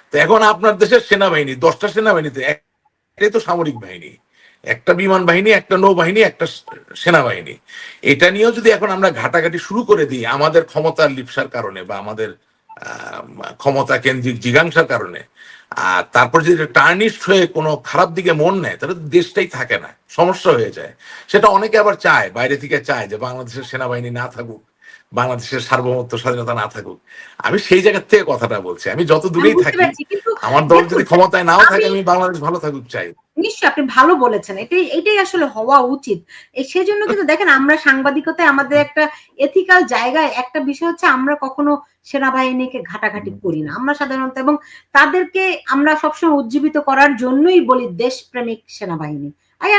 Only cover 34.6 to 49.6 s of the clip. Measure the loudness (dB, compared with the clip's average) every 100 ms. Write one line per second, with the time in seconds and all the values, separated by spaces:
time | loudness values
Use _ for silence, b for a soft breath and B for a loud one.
34.6 | -2 -2 0 -2 0 0 0 0 -2 -4
35.6 | 2 4 4 -2 -6 -8 -8 B B -10
36.6 | -4 -2 0 -2 -2 -2 0 0 4 4
37.6 | 4 2 2 2 0 -2 -4 0 2 2
38.6 | 2 2 2 0 -2 B B -4 0 0
39.6 | 4 4 4 0 0 0 -2 -4 -6 -4
40.6 | -4 -4 -4 0 0 2 0 -2 -4 -2
41.6 | 0 0 b b -8 -2 -2 0 -2 -2
42.6 | -4 -8 -10 -6 -6 -6 -10 -8 -6 -4
43.6 | -6 -6 -4 -4 -4 -4 -6 -4 -2 -2
44.6 | B B B 2 2 2 -2 -2 -2 -4
45.6 | -4 0 0 0 -2 0 0 0 0 -2
46.6 | -2 -2 -2 2 2 2 -2 2 4 4
47.6 | 4 0 0 -4 -4 -4 -12 -8 -8 -8
48.6 | _ -12 -8 -8 -8 -8 -10 -14 _ _